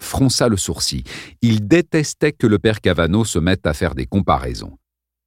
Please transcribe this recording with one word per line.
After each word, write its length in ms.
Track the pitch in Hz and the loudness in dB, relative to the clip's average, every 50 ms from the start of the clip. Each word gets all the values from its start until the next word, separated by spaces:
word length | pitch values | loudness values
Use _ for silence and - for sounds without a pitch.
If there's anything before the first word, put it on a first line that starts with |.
fronça 480 | - - - - 135 127 - - 143 120 | -10 -6 0 2 2 2 2 2 2 2
le 80 | 107 | 2
sourcil. 480 | 90 - - 80 - - - 71 65 64 - - - - - - _ - | 0 -2 -4 -6 -4 -4 -4 -6 -6 -8 -10 -14 -16 -18 -20 -6 _ 0
Il 260 | 117 110 107 104 101 | 2 2 2 2 2
détestait 640 | 160 175 165 - - 160 147 - - - 165 151 151 | 2 2 2 2 -2 -2 -2 -2 -4 -2 -2 -2 0
que 160 | - - 110 | 0 2 2
le 100 | 104 101 | 2 4
père 220 | - 110 104 - | 2 0 0 0
Cavano 440 | - 95 85 80 85 78 90 110 113 | 0 0 2 2 2 2 2 0 0
se 140 | 101 - 87 | 0 -2 0
mette 300 | 78 90 95 - - 85 | 0 0 0 0 0 -2
à 40 | 76 | -2
faire 220 | - 92 80 69 | -2 -2 -4 -4
des 120 | - 65 | -6 -6
comparaisons. 680 | - - 101 - - 78 65 64 64 60 50 50 50 - - _ _ _ _ _ _ _ _ _ | -2 -2 0 0 2 0 0 -2 -4 -8 -10 -12 -14 -16 -20 _ _ _ _ _ _ _ _ _